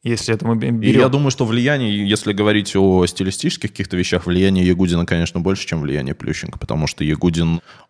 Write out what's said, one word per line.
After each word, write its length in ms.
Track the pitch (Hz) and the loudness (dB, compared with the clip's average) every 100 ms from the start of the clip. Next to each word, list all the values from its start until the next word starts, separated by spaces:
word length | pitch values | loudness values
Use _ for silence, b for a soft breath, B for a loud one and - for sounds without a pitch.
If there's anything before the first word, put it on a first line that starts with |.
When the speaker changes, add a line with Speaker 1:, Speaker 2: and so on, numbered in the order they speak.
Speaker 1:
Если 280 | 117 117 - | -2 -4 -2
это 140 | 110 113 | -2 0
мы 80 | |
бе-, 140 | 113 131 | -2 0
Speaker 2:
И 20 | |
Speaker 1:
берём. 320 | 117 107 - | 0 2 4
Speaker 2:
я 60 | 131 | 4
думаю, 240 | 139 143 | 2 0
что 120 | 123 | 0
влияние, 640 | 117 117 123 143 117 104 101 | 0 0 0 0 0 -2 0
если 240 | 104 - | 0 0
говорить 440 | 101 104 107 98 98 | 0 2 2 0 2
о 280 | 95 92 | 4 4
стилистических 680 | 87 - 95 - - - - | 2 0 -4 -2 -4 -4 -8
каких-то 240 | - 95 90 | -8 -6 -4
вещах, 300 | 87 92 87 | -2 -2 0
влияние 380 | 90 95 95 | 2 4 4
Ягудина, 400 | 90 87 92 85 | 4 4 2 2
конечно, 360 | 85 87 85 95 | 0 0 -2 -2
больше, 260 | 87 95 - | -2 -2 -4
чем 140 | 82 | -6
влияние 340 | 73 73 65 | -4 -4 -6
Плющенко, 420 | - - - - - | -8 -8 -8 -10 -12
потому 300 | - 78 76 | -6 -4 -4
что 160 | - | -2
Ягудин, 580 | 76 76 87 82 85 82 B B B | -2 0 0 0 0 -2 B B B